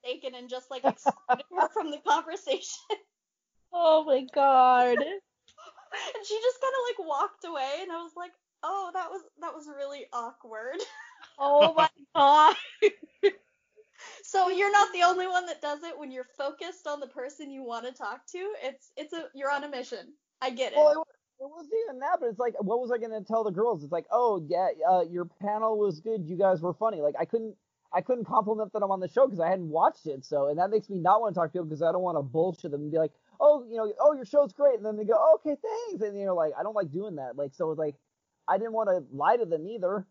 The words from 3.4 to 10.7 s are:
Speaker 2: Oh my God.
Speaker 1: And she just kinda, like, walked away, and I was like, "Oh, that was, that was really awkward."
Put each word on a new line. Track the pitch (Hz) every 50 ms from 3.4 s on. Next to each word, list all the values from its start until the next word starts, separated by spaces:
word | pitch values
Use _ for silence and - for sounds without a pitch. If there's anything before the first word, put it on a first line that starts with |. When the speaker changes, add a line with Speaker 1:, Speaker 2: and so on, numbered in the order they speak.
| _ _ _ _ _ _ 359
Speaker 2:
Oh | 349 339 320 320 320 311
my | 302 269 262 269 254 -
God. | 285 277 277 269 254 254 254 254 247 247 247 240
Speaker 1:
And | 247 277 311 381 392 _ _ _ _ _ _ _ - - - _ - - _ - 427 - - 508 440 403
she | - 415 440 440
just | 508 494 -
kinda, | - 539 523 523 480 494
like, | - - 359
walked | 320 277 269 349 403 - _ -
away, | 339 339 285 262 269 285 320
and | 381 381
I | 330 339 339
was | 330 311
like, | 349 349 349 339 _ _ _ _ _ -
"Oh, | 311 381 392 381 349 339
that | 370 359 -
was, | - 392 339 _ _ _
that | 311 330 277
was | 320 294 302
really | 294 277 277 277 285 285 233 _
awkward." | - 240 233 240 262 _ _ 226 220 220 226 247